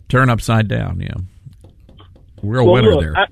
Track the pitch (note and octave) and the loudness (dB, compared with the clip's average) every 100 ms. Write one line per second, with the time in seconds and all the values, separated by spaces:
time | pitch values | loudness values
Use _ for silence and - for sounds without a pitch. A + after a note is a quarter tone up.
0 | - B2+ C3 A#2 - A2+ G#2+ A2+ G2 F2+ | -2 0 2 0 -2 -2 -2 -4 -6 -8
1 | F#2+ - F#2 - - - - _ - - | -8 -10 -14 -18 -20 -20 -20 _ -20 -20
2 | - - - - G2+ B2 D3+ - - E3 | -20 -20 -20 -12 -6 2 4 4 4 2
3 | D#2 D#2 G3+ | 0 -2 -2